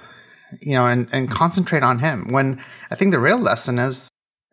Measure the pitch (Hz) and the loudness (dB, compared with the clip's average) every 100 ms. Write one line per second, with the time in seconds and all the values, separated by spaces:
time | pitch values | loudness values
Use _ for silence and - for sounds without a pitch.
0 | - - - - - - - 131 123 123 | -20 -20 -20 -20 -20 -12 -2 2 2 2
1 | 117 135 127 - 170 185 175 160 123 120 | -2 -4 -4 0 0 0 0 0 2 0
2 | 151 123 - 131 135 127 - - - - | -2 -4 -2 0 0 -2 -10 -20 -10 0
3 | 196 160 131 240 214 113 - 120 127 127 | 2 4 4 2 2 0 0 0 -2 -4
4 | - _ _ _ _ | -10 _ _ _ _